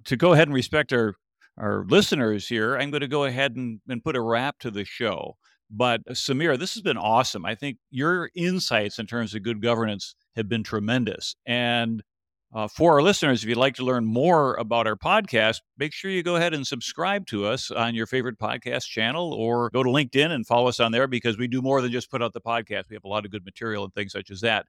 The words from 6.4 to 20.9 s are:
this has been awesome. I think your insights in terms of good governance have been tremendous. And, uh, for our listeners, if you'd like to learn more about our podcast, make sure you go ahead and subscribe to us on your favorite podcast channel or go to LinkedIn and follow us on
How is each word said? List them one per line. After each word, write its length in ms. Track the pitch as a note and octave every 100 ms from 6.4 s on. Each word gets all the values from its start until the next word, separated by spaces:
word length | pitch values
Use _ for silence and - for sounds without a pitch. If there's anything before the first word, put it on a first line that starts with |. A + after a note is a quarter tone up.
| E3 C3
this 160 | F#3
has 80 | A#3
been 160 | F#3 A2
awesome. 480 | G#2+ A#2 A#2+ G2+ F2+
I 100 | A2
think 220 | C#3+ B2 _
your 400 | C3 D3+ F3+ E3
insights 640 | F3+ F3 F#3 - A2+ G#2 -
in 80 | G#2+
terms 300 | A#2 A2 G#2+
of 80 |
good 180 | G#2 G#2+
governance 540 | A#2 A2+ A2 G2+ - - _ A#2
have 140 | G#2
been 140 | A#2
tremendous. 720 | G#2+ A2 G#2 B2+ A2 - - - -
And, 560 | A#2+ A#2+ A#2+ A#2 A2 - _ _ _ _
uh, 160 | A2 G#2+
for 260 | - E3+
our 100 | C#3+
listeners, 400 | F3 G3 D3+ A#2+
if 60 | A2
you'd 80 | A#2
like 180 | C3 B2
to 100 | B2+
learn 200 | B2 A2
more 500 | A#2 E3+ E3 C3+ -
about 320 | A2 A#2 A2
our 80 | G#2+
podcast, 640 | D#3 G#3 G3+ A2+ A2 A2 - -
make 160 | D3+
sure 160 | - F#3+
you 140 | F#3
go 140 | E3+ E3+
ahead 180 | E3+ D#3
and 100 | B2+
subscribe 640 | B2 - - F3+ G3+ F#3+
to 180 | G#2 G2+
us 240 | C3 -
on 240 | - A#2
your 140 | A#2 A2
favorite 320 | C3 B2 A2+
podcast 480 | G#2+ B2 B2 B2+ -
channel 440 | A2+ A2+ D#3 F3 A#2
or 340 | A2+ A#2+ A#2+
go 140 | B2+
to 60 | B2+
LinkedIn 400 | C3+ B2+ C3+ D#3
and 160 | D3 A2
follow 200 | A#2+ B2
us 120 | A#2
on 120 | A#2